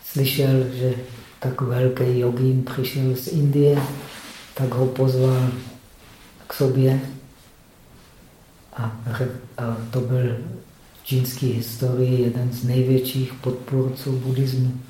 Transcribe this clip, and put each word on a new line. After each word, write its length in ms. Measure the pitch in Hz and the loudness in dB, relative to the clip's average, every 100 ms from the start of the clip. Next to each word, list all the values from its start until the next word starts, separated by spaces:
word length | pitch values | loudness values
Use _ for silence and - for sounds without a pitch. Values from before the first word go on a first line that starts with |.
slyšel, 600 | - 143 135 147 135 131 127 | -4 0 0 2 4 4 2
že 200 | - 127 123 - - - - | 0 -2 -2 -8 -16 -20 -6
tak 220 | 131 123 | -4 -2
velký 580 | 123 123 127 127 127 123 | -2 2 2 2 2 2
jogín 440 | 123 123 131 131 | 2 2 2 2
přišel 520 | 131 - 127 139 131 127 | 0 -4 -4 0 0 0
z 120 | - | -2
Indie, 540 | 160 143 143 143 143 135 - - - - - - | 2 2 6 4 4 0 -8 -12 -16 -18 -18 -16
tak 200 | - 127 | -4 -2
ho 120 | 120 131 | 2 0
pozval 680 | 131 131 127 131 127 127 113 - - - - - - - - - | 2 2 4 4 4 0 -2 -12 -18 -20 -20 -20 -20 -20 -20 -14
k 60 | |
sobě. 460 | - 135 131 131 135 - - - - - - - - - - - - - - - - - | 0 2 4 4 2 -2 -12 -18 -20 -20 -20 -20 -20 -20 -20 -20 -20 -20 -20 -20 -20 -16
A, 100 | - 113 - 123 113 123 - - - | -8 -8 -6 -8 -4 -4 -6 -14 -8
a 200 | 117 113 113 | -6 -6 -4
to 100 | 131 | -4
byl 360 | 120 127 123 113 - - - - - - | 0 0 0 -2 -6 -12 -16 -20 -20 -20
v 40 | - | -2
čínské 400 | 131 127 - 127 | 0 0 -2 -2
historii 760 | 113 - - 127 123 127 127 | -2 -4 -4 -2 2 2 2
jeden 320 | 120 120 123 | 2 0 -2
z 100 | - | -2
největších 680 | 123 127 127 131 127 131 127 | 0 2 4 4 2 -4 -4
podpůrců 800 | - 127 120 - 135 131 127 139 | -4 -6 -6 -2 0 0 -4 -4
buddhismu. 680 | 131 127 127 135 131 127 - | -4 -2 0 0 2 0 -2